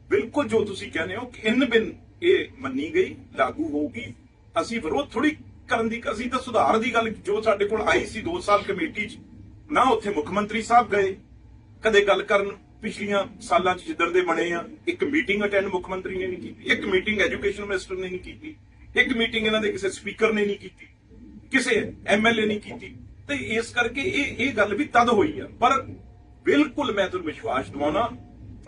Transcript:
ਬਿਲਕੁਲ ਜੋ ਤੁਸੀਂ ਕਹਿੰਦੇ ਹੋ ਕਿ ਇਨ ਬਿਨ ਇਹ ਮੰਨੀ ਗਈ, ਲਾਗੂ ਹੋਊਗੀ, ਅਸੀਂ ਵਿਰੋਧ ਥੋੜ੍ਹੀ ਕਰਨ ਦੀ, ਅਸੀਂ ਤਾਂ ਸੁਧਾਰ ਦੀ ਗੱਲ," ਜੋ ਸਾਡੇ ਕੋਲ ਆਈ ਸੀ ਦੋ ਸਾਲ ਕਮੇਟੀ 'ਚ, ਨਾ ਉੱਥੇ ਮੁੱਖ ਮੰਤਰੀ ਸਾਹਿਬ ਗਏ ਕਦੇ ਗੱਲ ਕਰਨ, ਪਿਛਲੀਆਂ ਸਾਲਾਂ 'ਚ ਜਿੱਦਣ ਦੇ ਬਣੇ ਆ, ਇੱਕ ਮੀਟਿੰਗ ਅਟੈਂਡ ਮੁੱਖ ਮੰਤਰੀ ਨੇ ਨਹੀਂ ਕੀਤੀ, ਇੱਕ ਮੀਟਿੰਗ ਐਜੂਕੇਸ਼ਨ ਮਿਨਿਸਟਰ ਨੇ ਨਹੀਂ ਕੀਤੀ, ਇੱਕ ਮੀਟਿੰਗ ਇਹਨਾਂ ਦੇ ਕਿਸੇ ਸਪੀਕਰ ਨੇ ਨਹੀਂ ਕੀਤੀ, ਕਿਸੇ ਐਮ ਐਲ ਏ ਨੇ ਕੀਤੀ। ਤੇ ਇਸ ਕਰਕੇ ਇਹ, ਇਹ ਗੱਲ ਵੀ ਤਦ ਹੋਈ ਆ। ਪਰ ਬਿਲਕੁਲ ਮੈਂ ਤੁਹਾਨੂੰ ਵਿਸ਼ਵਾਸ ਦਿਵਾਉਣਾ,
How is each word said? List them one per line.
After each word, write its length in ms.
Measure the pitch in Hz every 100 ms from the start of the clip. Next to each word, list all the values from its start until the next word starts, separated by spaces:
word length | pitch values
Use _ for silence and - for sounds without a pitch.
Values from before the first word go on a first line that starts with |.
| -
ਬਿਲਕੁਲ 380 | - 240 294 233
ਜੋ 180 | 220
ਤੁਸੀਂ 260 | - 190 -
ਕਹਿੰਦੇ 240 | 160 180
ਹੋ 100 | 226
ਕਿ 220 | 254 - 214
ਇਨ 180 | 254
ਬਿਨ 280 | 247 220 - - - -
ਇਹ 220 | 170 175 - -
ਮੰਨੀ 340 | 131 131 156
ਗਈ, 220 | 170 - - -
ਲਾਗੂ 340 | - 127 - 320
ਹੋਊਗੀ, 440 | 285 135 226 - - - _ - -
ਅਸੀਂ 200 | - 233
ਵਿਰੋਧ 280 | - 269 294
ਥੋੜ੍ਹੀ 280 | 220 302 - - - -
ਕਰਨ 220 | 233 226
ਦੀ, 120 | 233 -
ਅਸੀਂ 180 | 214 247
ਤਾਂ 100 | 254
ਸੁਧਾਰ 400 | 247 214 139 220
ਦੀ 140 | 240
ਗੱਲ," 160 | 233 226
ਜੋ 320 | - - 214
ਸਾਡੇ 240 | 220 202
ਕੋਲ 160 | 202 220
ਆਈ 240 | 165 175
ਸੀ 160 | - 220
ਦੋ 180 | 165 180
ਸਾਲ 220 | 202 202
ਕਮੇਟੀ 440 | - 180 160 214
'ਚ, 120 | 208 - - - - - -
ਨਾ 100 | 170
ਉੱਥੇ 280 | 254 220 202
ਮੁੱਖ 220 | 156 -
ਮੰਤਰੀ 300 | 196 208 220
ਸਾਹਿਬ 340 | 220 240 240
ਗਏ 200 | 202 190 190 - - - - - -
ਕਦੇ 220 | 220 202
ਗੱਲ 180 | 202 185
ਕਰਨ, 260 | 196 202 202 - - -
ਪਿਛਲੀਆਂ 600 | 214 - 202 196 - -
ਸਾਲਾਂ 340 | - 175 185
'ਚ 80 | 175 160
ਜਿੱਦਣ 240 | 156 170
ਦੇ 100 | 180
ਬਣੇ 300 | 175 165 170
ਆ, 120 | 170 - - 175
ਇੱਕ 160 | -
ਮੀਟਿੰਗ 400 | 147 151 190 208
ਅਟੈਂਡ 220 | 202 202
ਮੁੱਖ 240 | 196 180 185
ਮੰਤਰੀ 280 | 185 185 185
ਨੇ 100 | -
ਨਹੀਂ 120 | -
ਕੀਤੀ, 320 | - - -
ਇੱਕ 140 | -
ਮੀਟਿੰਗ 360 | - 190 214 208
ਐਜੂਕੇਸ਼ਨ 440 | 165 123 202 -
ਮਿਨਿਸਟਰ 300 | 202 190 -
ਨੇ 140 | 185 185
ਨਹੀਂ 100 | 185
ਕੀਤੀ, 360 | - - - - - - -
ਇੱਕ 220 | 226 247 226
ਮੀਟਿੰਗ 280 | 226 220
ਇਹਨਾਂ 160 | 220 214
ਦੇ 100 | 208
ਕਿਸੇ 180 | 190 190
ਸਪੀਕਰ 440 | - 202 185 220
ਨੇ 120 | 208
ਨਹੀਂ 120 | 202 190
ਕੀਤੀ, 300 | 185 - - _ _ - - - -
ਕਿਸੇ 420 | 262 254 208 - - -
ਐਮ 200 | 208 226
ਐਲ 120 | 220
ਏ 60 |
ਨੇ 100 | 208
ਕੀਤੀ। 400 | 208 - 240 190 - - - -
ਤੇ 80 |
ਇਸ 340 | 277 226 226 233
ਕਰਕੇ 320 | 240 233 269
ਇਹ, 340 | 370 285 277 214
ਇਹ 160 | 269
ਗੱਲ 220 | 208 208
ਵੀ 100 | 208
ਤਦ 240 | 302 233 240
ਹੋਈ 300 | 208 156 -
ਆ। 80 | - -
ਪਰ 260 | 240 254 - - - - - -
ਬਿਲਕੁਲ 480 | 175 285 302 294 254
ਮੈਂ 140 | 208 185
ਤੁਹਾਨੂੰ 180 | 180
ਵਿਸ਼ਵਾਸ 440 | 156 - 147 127 -
ਦਿਵਾਉਣਾ, 400 | 139 147 - 233 247 - - - -